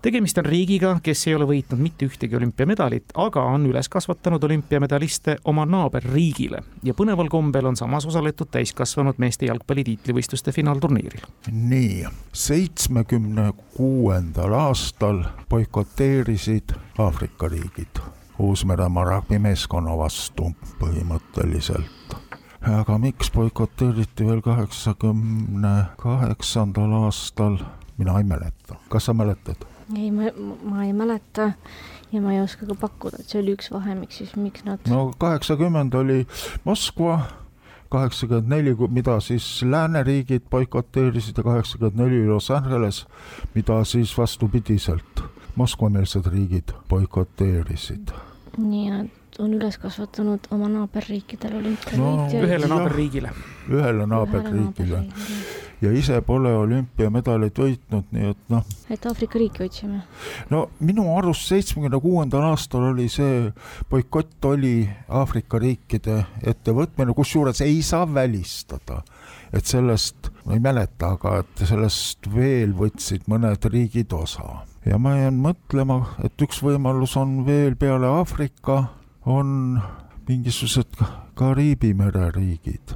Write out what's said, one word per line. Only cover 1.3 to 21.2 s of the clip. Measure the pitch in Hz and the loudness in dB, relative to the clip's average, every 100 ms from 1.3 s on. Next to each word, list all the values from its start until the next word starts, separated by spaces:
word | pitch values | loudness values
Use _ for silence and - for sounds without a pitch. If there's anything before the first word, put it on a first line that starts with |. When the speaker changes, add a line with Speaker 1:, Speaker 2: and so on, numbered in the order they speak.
Speaker 1:
ole | 156 143 | 2 2
võitnud | 143 - 123 | 2 0 0
mitte | 160 160 | 0 0
ühtegi | 135 - 113 117 | -4 -4 -4 0
olümpiamedalit, | 120 - 143 208 139 120 - - | 0 2 0 2 2 0 -4 -2
aga | 208 151 127 | 0 2 2
on | 139 143 | 2 2
üles | 127 135 | 2 0
kasvatanud | 190 - 175 180 165 | -4 -4 -2 0 0
olümpiamedaliste | 147 156 147 147 139 143 151 - - 147 - | 2 0 2 0 2 0 0 -2 -2 0 0
oma | 151 | 2
naaberriigile | 151 185 143 127 123 139 165 135 - - - - | 2 2 2 0 0 2 2 0 -4 -6 -10 -6
ja | 131 | -4
põneval | 123 208 185 160 | 0 2 2 2
kombel | 165 151 135 131 | 2 2 2 0
on | 127 | -2
samas | 120 143 151 | -2 -2 0
osaletud | 165 151 147 156 | 0 0 -2 -4
täiskasvanud | 123 117 - 127 - 139 131 | -2 -2 -2 -4 0 0 2
meeste | 123 - 127 | -2 0 -2
jalgpalli | 117 - 139 131 | -4 -2 -2 -2
tiitlivõistluste | 110 - 120 123 131 - | -4 -2 -2 -2 -4 -4
finaalturniiril. | 135 147 139 165 113 - - - - - | 0 0 0 2 0 0 -10 -18 -12 -6
Speaker 2:
Nii, | 110 120 131 117 92 87 - - | -2 2 4 2 0 -6 -10 -14
seitsmekümne | - - 151 185 - - 123 110 120 104 107 107 - - - | -6 0 2 0 -2 0 0 2 0 2 2 0 0 -12 -2
kuuendal | 131 131 110 92 85 82 90 117 151 | 0 4 4 2 0 -2 2 2 2
aastal | 127 - - 104 101 87 - - | 0 -2 -2 0 2 -2 -6 -2
boikoteerisid | 117 110 - 101 - 135 135 123 107 - 110 - - - - | 0 2 -2 -4 0 2 2 2 -2 0 -2 -2 -8 -6 0
Aafrika | 104 76 - - 80 | 0 0 -4 -6 -6
riigid | 82 85 - - - - - - - | -4 -8 -10 -10 -10 -12 -18 -18 -2
Uus-Meremaa | 101 98 95 90 90 87 | 0 2 0 0 2 2
rugbimeeskonna | 87 95 - 104 104 87 - 87 80 80 | 2 0 0 2 2 0 -2 -2 -2 -2
vastu | 78 - - - 85 80 - - | -2 -4 -8 -4 -4 -6 -14 -6
põhimõtteliselt. | 82 82 85 80 | -2 -2 -2 -4